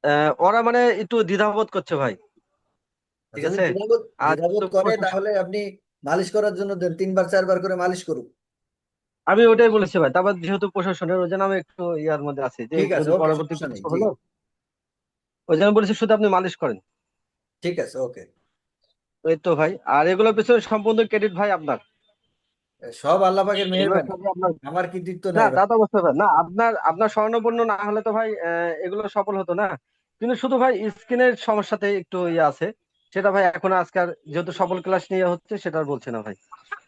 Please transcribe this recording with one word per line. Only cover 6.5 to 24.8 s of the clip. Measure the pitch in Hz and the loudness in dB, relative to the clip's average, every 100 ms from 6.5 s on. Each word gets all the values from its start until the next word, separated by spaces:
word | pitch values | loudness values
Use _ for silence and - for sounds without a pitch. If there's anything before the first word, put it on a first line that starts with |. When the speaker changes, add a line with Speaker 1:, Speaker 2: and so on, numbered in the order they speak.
Speaker 2:
জন্য | 180 196 | -2 -6
দেন, | 190 180 | -2 -4
তিনবার | 165 190 190 | -2 -2 0
চারবার | 175 196 185 185 | 2 2 2 0
করে | 190 | 0
মালিশ | 185 180 180 | -2 -2 -2
করুক। | - 135 - _ _ _ _ _ _ _ _ _ - | -6 -8 -8 _ _ _ _ _ _ _ _ _ 0
Speaker 1:
আমি | 196 233 | 6 6
ওটাই | 226 233 | 8 6
বলেছি | 214 185 185 | 6 2 2
ভাই, | 147 | 2
তারপর | 170 190 | 2 0
যেহেতু | 185 165 196 196 | -2 -4 -4 -2
প্রশাসনের, | 196 180 180 170 185 | -4 -4 -4 -2 -2
ওই | 175 | 0
জন্য | 190 | 0
আমি | 196 190 | 0 -2
একটু | 170 - 175 165 | -6 -8 -6 -4
ইয়ার | 156 151 | -2 -2
মধ্যে | 147 139 | -4 -6
আছি | 131 - 117 | -8 -8 -6
যে | 160 | -2
Speaker 2:
ঠিক | 156 | 0
আছে, | 170 | 0
Speaker 1:
যদি | 156 | 0
Speaker 2:
ওকে, | 180 | 2
Speaker 1:
পরবর্তী | 156 156 156 | 2 0 -4
Speaker 2:
সমস্যা | 160 156 | -8 -10
নেই, | 110 | -10
Speaker 1:
কিছু | 123 170 | -6 -2
Speaker 2:
জি। | |
Speaker 1:
হলো, | 214 - _ _ _ _ _ _ _ _ _ _ _ _ - | -2 -4 _ _ _ _ _ _ _ _ _ _ _ _ -2
ওই | 160 | 2
জন্য | 196 | 4
বলেছি | 214 202 | 4 2
শুধু | 214 214 | 0 2
আপনি | 214 208 | 4 4
মালিশ | 185 185 - | 2 0 -4
করেন। | 147 98 _ _ _ _ _ _ _ _ | -6 -6 _ _ _ _ _ _ _ _
Speaker 2:
ঠিক | 170 170 | -6 -6
আছে, | 127 127 | -6 -6
ওকে। | 127 113 90 _ _ _ _ _ _ _ _ _ | -8 -8 -20 _ _ _ _ _ _ _ _ _
Speaker 1:
এই | 160 160 | -2 -2
তো | 180 151 | 0 0
ভাই, | 156 190 | 0 -2
আর | - 135 160 | 0 2 2
এগুলোর | 185 220 | 4 2
পেছনে | 220 220 240 | 2 2 2
সম্পূর্ণ | - 220 208 226 226 | 2 -2 0 0 0
ক্রেডিট | 214 208 | 0 -2
ভাই | 180 208 | -2 -2
আপনার। | 180 151 120 _ _ _ _ _ _ _ _ _ _ - | -2 -2 -6 _ _ _ _ _ _ _ _ _ _ -20
Speaker 2:
সব | - 139 185 | -6 0 4
আল্লাহ | 190 190 | 4 4
পাকের | 190 202 | 0 0
Speaker 1:
এগুলো | 196 | 0
Speaker 2:
মেহেরবানি, | 185 170 190 151 | 0 2 0 -2
Speaker 1:
সবই | 185 190 | -6 -4
আপনার। | 185 185 165 135 | 0 0 -2 -6
Speaker 2:
আমার | 170 | -4